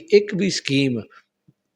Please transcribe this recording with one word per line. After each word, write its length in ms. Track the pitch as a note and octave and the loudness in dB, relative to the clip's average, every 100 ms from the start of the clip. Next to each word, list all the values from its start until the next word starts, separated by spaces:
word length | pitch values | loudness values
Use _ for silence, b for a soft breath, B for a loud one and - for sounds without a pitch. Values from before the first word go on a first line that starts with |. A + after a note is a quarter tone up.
| - | 2
ਇੱਕ 220 | G#3 G#3 F3 | 2 2 -2
ਵੀ 140 | F#3+ | -4
ਸਕੀਮ 520 | - - C#3 C#3 A#2 - b _ _ _ _ _ | -4 -2 0 0 -2 -8 b _ _ _ _ _